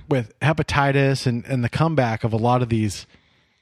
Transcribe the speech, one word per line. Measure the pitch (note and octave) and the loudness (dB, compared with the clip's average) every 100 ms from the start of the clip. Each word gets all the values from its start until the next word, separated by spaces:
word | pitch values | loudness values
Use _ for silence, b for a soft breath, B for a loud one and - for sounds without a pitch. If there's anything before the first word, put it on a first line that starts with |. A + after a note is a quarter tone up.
| - | -2
with | C#3 G#2+ - | -2 -4 -4
hepatitis | C#3+ D#3+ D3 D3 C#3 C#3 C3+ C3 C3 | -2 0 0 2 2 4 2 2 -2
and, | A#2+ - | -2 -2
and | C3 | -2
the | A#2 | -2
comeback | - D#3+ D3+ A#2+ A2 | 0 0 2 0 -2
of | A2+ | -2
a | A2 | 0
lot | A#2 B2 | 2 2
of | A#2+ | 2
these | A2+ G#2+ - - b b b b b | 0 0 -4 -14 b b b b b